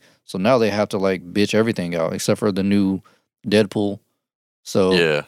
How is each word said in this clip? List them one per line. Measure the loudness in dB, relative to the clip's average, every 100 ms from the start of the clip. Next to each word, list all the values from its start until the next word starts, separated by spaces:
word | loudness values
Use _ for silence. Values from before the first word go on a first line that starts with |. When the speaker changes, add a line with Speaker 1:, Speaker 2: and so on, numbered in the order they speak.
| _ _
Speaker 1:
so | -12 -2
now | 2 2
they | 2
have | 0 -2
to, | -2
like, | -2 -2 -4
bitch | -2 2
everything | 2 0 0 -4
out | -2 -4
except | -2 -2 0
for | 0
the | 0
new | 0 2 2 -2 -6 _ _ _ 0
Deadpool. | 2 2 0 -4 -4 _ _ _ _ _ _
So, | -4 0 2
Speaker 2:
Yeah. | 2 2 0